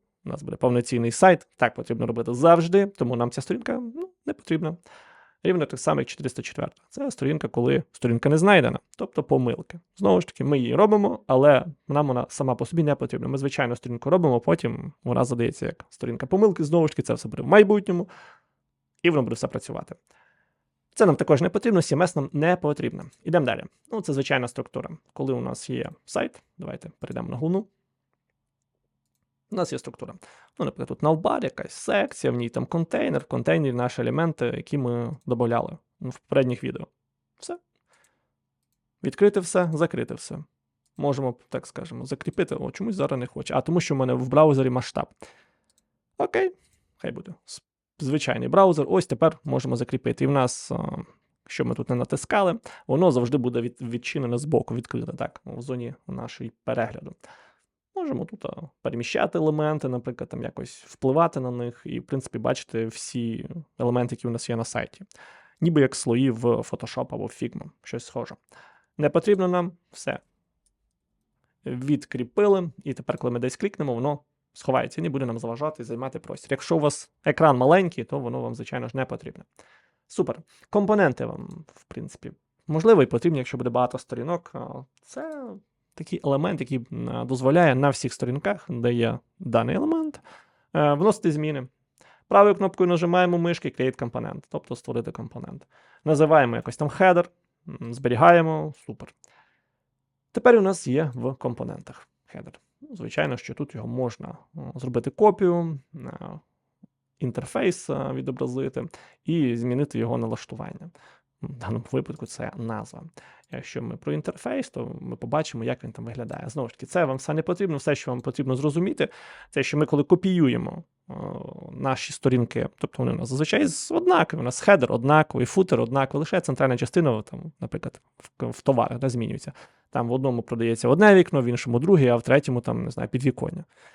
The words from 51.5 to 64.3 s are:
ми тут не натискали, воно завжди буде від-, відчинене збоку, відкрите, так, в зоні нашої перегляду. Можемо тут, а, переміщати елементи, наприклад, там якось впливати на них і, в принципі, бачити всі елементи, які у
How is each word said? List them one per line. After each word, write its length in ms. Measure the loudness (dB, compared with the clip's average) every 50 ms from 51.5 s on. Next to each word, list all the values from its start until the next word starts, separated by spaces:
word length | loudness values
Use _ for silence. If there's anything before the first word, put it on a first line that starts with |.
| -6 -4 -4
ми 100 | -4 -2
тут 140 | -6 -4 -4
не 60 | -2
натискали, 640 | -4 -2 -4 -4 -6 -4 0 2 2 2 2 0 -2 -8 -16 -20 -16 -6 -2
воно 240 | 0 4 4 4
завжди 260 | 4 4 2 2 0 0
буде 240 | 0 0 -2 -2
від-, 200 | -4 -6 -8 -10
відчинене 560 | -12 -8 -8 -8 -8 -6 -6 -4 -4 -2 -4 -4
збоку, 380 | -2 0 0 0 0 0 -6
відкрите, 380 | -8 -8 -6 -8 -8 -8 -8 -8
так, 280 | -8 -8 -8 -10 -14 -16
в 160 | -14 -14 -14
зоні 320 | -10 -10 -8 -8 -8 -10 -12 -14 _ -14
нашої 440 | -12 -12 -12 -12 -12 -12 -14 -14 -14 _ -8
перегляду. 520 | -6 -4 -2 -4 -4 -6 -12 -16 -16 -20 _ _ -20 -20 -20 -20 _ _ _ _ _ _ _ _ _ -8
Можемо 300 | -6 -6 -4 -4 -6 -8
тут, 200 | -10 -12 -12 -12
а, 240 | -12 -12 -12 -14 -18 _ _
переміщати 560 | -8 -6 -6 -4 -6 -4 -2 0 0 0 0 0
елементи, 520 | 0 0 0 0 0 0 -2 -2 -4 -4
наприклад, 400 | -4 -4 -6 -8 -10 -10 -12 -12
там 140 | -10 -10 -10
якось 400 | -10 -10 -12 -14 -14 -14 -20 -20 -20
впливати 520 | -12 -2 0 2 4 4 2 2 0 -4
на 120 | -6 -6
них 300 | -6 -6 -8 -8 -10 _ -12
і, 140 | -10 -10 -10
в 40 | -8
принципі, 340 | -6 -6 -6 -6 -6 -8 -4
бачити 480 | -2 -2 -2 -2 -4 _ -6 -6 -6
всі 640 | -6 -8 -12 -14 -10 -8 -6 -6 -6 -6 -8 -10 -12 -14 -14 -16 _ _ -4
елементи, 360 | -2 0 2 0 0 -2 -4
які 120 | -6 -6
у 40 | -6